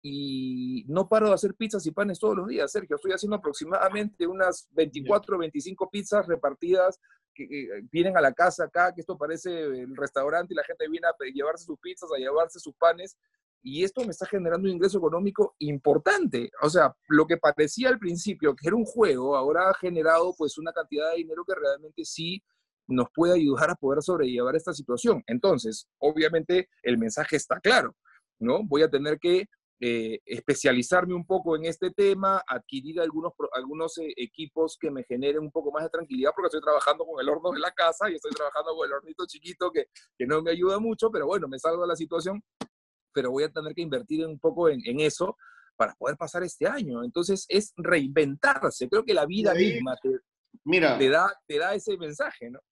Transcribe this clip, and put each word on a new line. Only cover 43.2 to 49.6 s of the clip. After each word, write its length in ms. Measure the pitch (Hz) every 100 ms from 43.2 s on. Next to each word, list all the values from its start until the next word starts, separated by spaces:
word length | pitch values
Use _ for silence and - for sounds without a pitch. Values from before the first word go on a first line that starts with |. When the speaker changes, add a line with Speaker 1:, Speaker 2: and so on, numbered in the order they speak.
| 123
Speaker 1:
voy 100 | 131
a 60 | 151
tener 240 | 160 151
que 80 | 170
invertir 420 | 165 131 113 156
un 140 | 160 151
poco 300 | 160 165 170
en, 140 | 135 113
en 140 | 131
eso 360 | 156 - - - - - _ -
para 180 | 107
poder 220 | - 123 151
pasar 280 | 165 175
este 220 | 180 - 170
año. 340 | 277 170 120
Entonces, 420 | 120 170 175 190 -
es 240 | 190 208 -
reinventarse. 1120 | 175 175 135 143 143 143 285 269 165 - 123
Creo 160 | 208
que 100 | 247
la 120 | 185 147
vida 260 | 196 208
Speaker 2:
Y 100 | 175